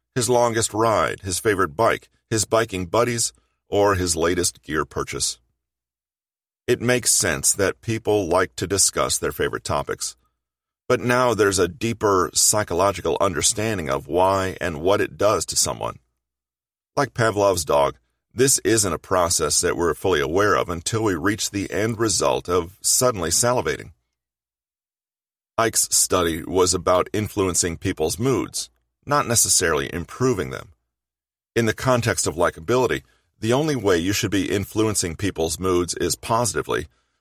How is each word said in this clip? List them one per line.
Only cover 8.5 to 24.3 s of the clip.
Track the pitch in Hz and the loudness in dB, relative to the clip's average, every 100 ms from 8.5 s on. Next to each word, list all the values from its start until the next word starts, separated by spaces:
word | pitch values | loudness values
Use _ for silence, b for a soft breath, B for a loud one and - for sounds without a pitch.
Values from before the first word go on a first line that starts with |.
| - | -4
to | 90 | -4
discuss | 98 - 78 65 - | 0 0 0 -2 -2
their | 76 | -4
favorite | - 71 62 | -2 -4 -4
topics, | - 76 67 50 - - _ _ _ _ _ _ - | -4 -4 -4 -6 -8 -12 _ _ _ _ _ _ -2
but | 123 | 0
now | 120 123 127 | 2 2 2
there's | 104 101 95 | 4 2 4
a | 87 | 0
deeper | 85 117 113 104 92 85 | 0 -6 0 2 2 2
psychological | - - 107 104 85 98 92 82 - | 0 2 2 0 2 2 2 -2 0
understanding | 95 76 - - 110 101 73 | 0 0 -2 0 -2 -4 -4
of | 69 71 | -4 -2
why | 85 92 98 95 - | 2 4 2 -2 -4
and | 87 73 | -6 -2
what | 87 104 | 0 2
it | - 78 | 0 0
does | 104 95 - | 2 2 -2
to | - | -2
someone. | - 58 57 - _ _ _ _ _ _ _ _ _ - | -2 -4 -8 -10 _ _ _ _ _ _ _ _ _ -4
Like | 139 | -2
Pavlov's | - 113 101 101 90 | 0 0 4 2 2
dog, | 73 71 69 - _ _ _ | 2 2 2 -2 _ _ _
this | 101 131 - | 0 2 2
isn't | 92 113 101 | 2 2 0
a | 76 | -4
process | - 92 82 - 73 - | 0 2 2 0 0 0
that | 87 - | 0 0
we're | 85 | -2
fully | 73 95 82 | 0 0 0
aware | 69 90 104 | 0 2 2
of | 73 80 | 2 0
until | 85 - 113 | -6 -4 -2
we | 110 | 0
reach | 82 92 107 - | 0 -2 -2 -4
the | 101 92 | -4 -4
end | 87 110 107 | -2 -4 -2
result | 113 - 73 65 - | -2 0 0 0 0
of | 87 85 - | -2 -2 -6
suddenly | - - 127 104 82 | -2 0 0 0 -2
salivating. | - 120 123 78 67 53 - _ _ _ | 0 0 0 -2 -4 -10 -20 _ _ _